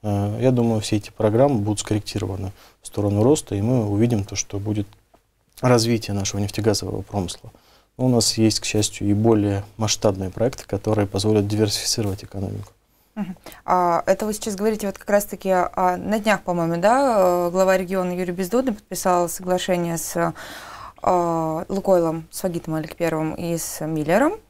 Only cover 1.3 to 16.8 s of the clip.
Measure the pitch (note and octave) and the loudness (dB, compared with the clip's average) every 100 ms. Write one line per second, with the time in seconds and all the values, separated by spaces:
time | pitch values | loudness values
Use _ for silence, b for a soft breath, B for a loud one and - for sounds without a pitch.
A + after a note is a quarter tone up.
1.3 | A2 C#3 B2+ G#2 G#2 - G#2+ - G#2+ F#2+ | 4 4 4 0 -2 -2 -4 -2 -6 -4
2.3 | G2 G2 - b b - - G2+ G2+ A2 | -6 -8 -10 b b -12 -4 0 4 4
3.3 | D3+ - G2+ G#2+ B2+ G#2+ G2+ A#2+ A#2 G2 | 4 2 -2 2 2 2 2 2 2 -2
4.3 | G2+ - G2+ G2+ G#2 G2+ - _ _ _ | -6 -6 -6 -4 -4 -4 -10 _ _ _
5.3 | _ _ - C3 B2 A2+ A#2 - G2+ G2 | _ _ -2 4 4 4 0 -2 -4 -4
6.3 | G2 G2+ - G#2+ G2+ F#2+ G#2 G2+ G#2 F2+ | -4 -4 0 0 0 -2 -8 -6 -4 -4
7.3 | - - - b b b - B2+ A#2+ G#2+ | -8 -18 -20 b b b -2 2 4 2
8.3 | - A2 G#2+ - G#2+ G#2 - G2+ G#2 A2+ | 2 2 2 -2 0 -2 -2 0 4 6
9.3 | A2 G2+ G2 G2 - G#2+ - A2 G2 F#2+ | 4 4 0 -4 -4 -2 2 0 0 -6
10.3 | - A2+ - - G2 G#2+ G#2+ G2+ G2 G#2+ | -2 -2 -2 -6 -4 -2 0 0 0 2
11.3 | G#2+ G2+ G#2+ G#2+ - - - G#2 F#2+ - | 2 2 2 0 0 -4 -2 -2 -6 -10
12.3 | G2 F#2+ G2+ G2+ _ _ _ _ - G3 | -10 -8 -8 -12 _ _ _ _ -10 -10
13.3 | F3+ B B - F3+ F3 E3+ - F#3+ G#3+ | -10 B B -2 0 2 0 0 0 0
14.3 | G#3 - G3 G#3+ G#3+ G3+ F#3+ - G3+ G3+ | -4 -8 -4 -4 -2 -6 -8 0 0 0
15.3 | F#3+ F#3+ F#3 F3+ - F#3 F3+ F3+ G#3+ G#3 | -8 0 0 0 0 0 0 -2 -2 0
16.3 | F#3+ - F3 E3 E3+ | -2 0 -2 0 2